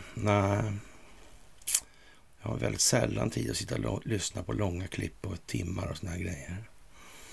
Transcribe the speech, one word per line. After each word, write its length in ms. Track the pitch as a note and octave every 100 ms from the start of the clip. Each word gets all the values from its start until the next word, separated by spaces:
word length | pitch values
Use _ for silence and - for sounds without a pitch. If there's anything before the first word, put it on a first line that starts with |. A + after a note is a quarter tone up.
| -
Nej. 480 | - G#2 G2+ G2 G2+ A2 G2+ - - - - - - - - - - - - - - - -
Jag 80 | A2
har 60 | -
väldigt 240 | - -
sällan 500 | - B2+ A2+ G#2 -
tid 200 | - -
att 60 | -
sitta 180 | -
och 60 | -
lo-, 220 | A1 -
lyssna 380 | - A2 - -
på 100 | -
långa 340 | A2 G#2 F2 F#2+
klipp 360 | - - -
på 140 | F#2+ F2
timmar 500 | - - F2 - F2
och 100 | D#2+
såna 140 | -
här 80 | F2
grejer. 460 | F2+ D#2+ C#2 F#2 A2+ - - - - - -